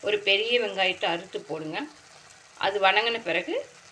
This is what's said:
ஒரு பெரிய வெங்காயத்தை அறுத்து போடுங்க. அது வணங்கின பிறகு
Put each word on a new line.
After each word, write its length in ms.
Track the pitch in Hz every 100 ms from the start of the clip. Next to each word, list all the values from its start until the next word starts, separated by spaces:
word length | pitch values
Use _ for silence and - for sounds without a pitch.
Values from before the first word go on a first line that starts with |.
ஒரு 160 | - 208
பெரிய 420 | 202 196 226 247
வெங்காயத்தை 440 | 214 190 185 180
அறுத்து 360 | 196 170 - -
போடுங்க. 440 | - 156 156 180 302 - - - - - - -
அது 220 | 190 202
வணங்கின 420 | 190 202 233 226
பிறகு 440 | - 165 233 440 - - -